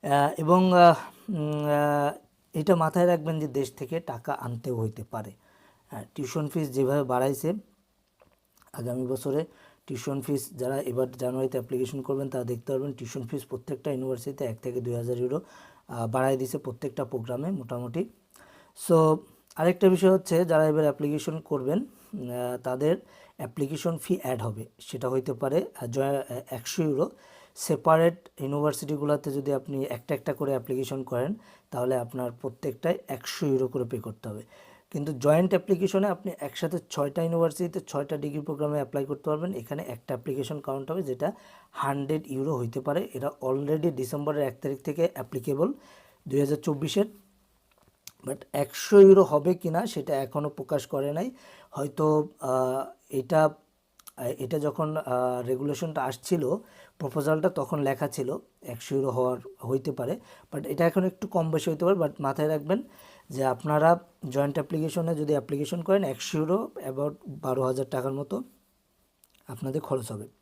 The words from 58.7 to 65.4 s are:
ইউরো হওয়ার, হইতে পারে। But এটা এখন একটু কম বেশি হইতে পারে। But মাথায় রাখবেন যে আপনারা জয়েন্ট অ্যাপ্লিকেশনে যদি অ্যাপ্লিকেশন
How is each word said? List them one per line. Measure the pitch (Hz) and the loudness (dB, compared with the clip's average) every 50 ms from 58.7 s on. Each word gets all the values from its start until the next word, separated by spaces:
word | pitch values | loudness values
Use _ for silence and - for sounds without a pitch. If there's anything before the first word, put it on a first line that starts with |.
| 120 117 - - - | -12 -12 -8 -4 -2
ইউরো | 135 135 135 | 0 0 0
হওয়ার, | 117 123 127 127 127 120 - - - _ - | 0 0 0 0 0 -4 -8 -14 -20 _ -6
হইতে | 120 131 135 127 160 | -2 -2 -2 -2 -2
পারে। | 135 - 127 123 175 247 - - - - - _ - | -6 -4 -4 -4 -4 -6 -8 -18 -20 -20 -20 _ -10
But | 147 147 - | -10 -6 -6
এটা | 151 143 170 | 0 2 2
এখন | 170 165 202 185 | 4 4 4 0
একটু | 190 185 - - - | 0 -2 -4 -12 -4
কম | - 180 160 160 | -2 0 0 2
বেশি | 160 160 - - | 0 0 0 0
হইতে | 160 151 - | -2 0 2
পারে। | 180 196 190 | 2 2 4
But | 170 147 - - | 2 -2 -2 -2
মাথায় | 143 135 139 - 151 151 | -4 -2 0 0 0 0
রাখবেন | 156 151 143 151 180 233 285 - - - - - - - - _ | 0 -2 0 0 -2 -2 -2 -6 -16 -20 -20 -20 -20 -20 -20 _
যে | - 127 135 | -4 0 0
আপনারা | 131 127 120 - 147 151 151 151 165 175 175 - - _ _ - 139 | 0 0 0 0 2 2 6 6 6 6 6 2 -14 _ _ -10 -4
জয়েন্ট | 127 139 143 143 139 | 0 0 0 0 0
অ্যাপ্লিকেশনে | 160 143 147 170 160 156 160 143 180 165 160 170 | -2 -4 -2 -2 -2 -2 -2 -2 -2 -2 -2 -2
যদি | 151 151 147 151 | -2 0 0 0
অ্যাপ্লিকেশন | 143 | 0